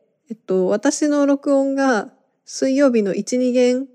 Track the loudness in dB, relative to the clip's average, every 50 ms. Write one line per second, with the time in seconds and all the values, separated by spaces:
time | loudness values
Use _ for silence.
0 | _ _ _ _ _ _ -18 -18 _ -2 -2 0 0 0 0 0 0 -2 -2 0
1 | -2 0 0 0 2 0 0 0 0 0 0 2 0 0 -2 0 0 0 0 0
2 | -2 -6 -14 _ _ _ _ _ _ -18 -6 -4 -2 0 2 2 2 4 2 2
3 | 0 0 -4 -4 -4 -4 -2 -2 0 0 2 2 2 2 2 -2 -4 -8